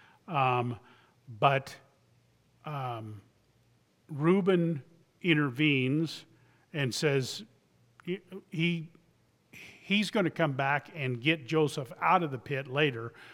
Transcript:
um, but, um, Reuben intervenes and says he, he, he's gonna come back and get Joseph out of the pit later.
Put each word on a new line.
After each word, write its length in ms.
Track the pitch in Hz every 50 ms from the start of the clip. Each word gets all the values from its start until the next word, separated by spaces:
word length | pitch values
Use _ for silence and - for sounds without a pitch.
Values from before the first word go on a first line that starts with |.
| - - _ _ _
um, 500 | 220 170 139 131 127 123 123 120 123 117 - - - - _ _ _ _ _ _ - 113 104
but, 360 | 151 139 135 135 - - - - - _ _ _ _ _ _ _ _ _ _ _ _ _ _ _ -
um, 560 | 156 147 139 131 123 117 113 110 107 107 101 - _ _ _ _ _ _ _ _ _ _ _ _ _ _ _ _ -
Reuben 720 | 160 139 151 165 185 202 180 196 185 175 170 165 170 135 - - - _ _ _ _ _
intervenes 1040 | - 180 156 151 147 135 117 131 156 151 143 131 127 131 143 156 165 147 - - - _ _ _ _ _ _ _ _ _ -
and 180 | 151 139 123
says 520 | - - 160 147 139 135 127 - - - 214 - _ _ _ _ _ _ _ _ _ - _
he, 160 | 170 185 196 - _ 185 196 - _
he, 400 | - 160 170 175 170 165 156 - - _ _ _ _ _ _ _ _ _ _ _
he's 580 | - - - - - - - - 196 208 202 170
gonna 220 | - 220 185 151
come 220 | - - 165 147 135
back 360 | 135 139 139 143 139 - - -
and 260 | 156 135 131 123 117
get 240 | 120 156 165 156 127
Joseph 480 | 110 160 160 151 143 - 151 131 - 175 -
out 220 | 175 165 180 185 170
of 80 | 147
the 80 | 131 117
pit 260 | - - 143 135 139
later. 480 | 127 127 143 156 143 123 113 117 117 - - - -